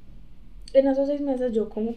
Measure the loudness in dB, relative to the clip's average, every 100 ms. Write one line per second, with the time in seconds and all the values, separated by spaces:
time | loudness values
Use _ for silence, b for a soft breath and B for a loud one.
0 | -16 -16 -16 -16 -16 -16 2 4 6 4
1 | 2 0 0 0 0 0 -2 -4 -4